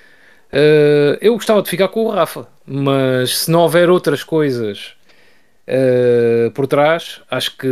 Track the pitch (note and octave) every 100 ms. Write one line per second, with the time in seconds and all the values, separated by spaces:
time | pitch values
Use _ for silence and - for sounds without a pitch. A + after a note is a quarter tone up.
0 | - _ _ _ _ C3+ D3+ D3+ D3 D3
1 | D3 - G3+ A#3 - G#3+ - F3+ F#3+ A3
2 | A3 G3+ D#3 D3+ A#2 _ - C3+ C#3 C#3
3 | C3+ B2+ B2+ - - E3 E3 E3 F3 F3+
4 | - C#3+ - D#3+ D3 B2 A2 G2+ - -
5 | _ _ _ _ _ _ - C3 C3 B2
6 | B2 A#2+ A#2 A#2 A#2 A2+ C3+ C#3+ D3 E3
7 | - - - C3 - - C3